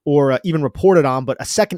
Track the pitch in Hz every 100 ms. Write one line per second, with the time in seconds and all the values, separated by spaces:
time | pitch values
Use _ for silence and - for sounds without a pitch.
0 | - 147 139 127 185 160 139 - 190 180
1 | 139 131 131 135 - - 208